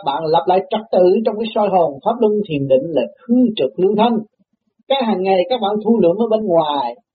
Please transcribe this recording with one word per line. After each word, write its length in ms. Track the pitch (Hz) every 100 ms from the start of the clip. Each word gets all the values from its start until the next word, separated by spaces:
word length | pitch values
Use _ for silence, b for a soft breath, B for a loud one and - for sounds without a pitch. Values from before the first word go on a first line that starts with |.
| 139
bạn 180 | 143 156
lập 180 | 170 175
lại 120 | 185 -
trật 120 | 214 -
tự 140 | 190 180 220 220
trong 100 | 214
cái 100 | 220 226
soi 140 | 202
hồn 300 | 185 156 139 208
pháp 100 | 240
luân 140 | 220 214 -
thiền 180 | 147 139
định 180 | 131 165
là 160 | 143 113 -
khư 180 | - 247 233 -
trực 240 | 131 -
lưu 160 | 190 208
thanh. 200 | 240 220 - _ _ _ _ _ -
Cái 160 | 269
hàng 200 | 226 185
ngày 180 | 190 185 175
các 100 | 247
bạn 100 | 202 214 214
thu 140 | 226
lượm 180 | 170 202
ở 100 | 226
bên 160 | 220 214
ngoài, 500 | 165 151 143 120 120 _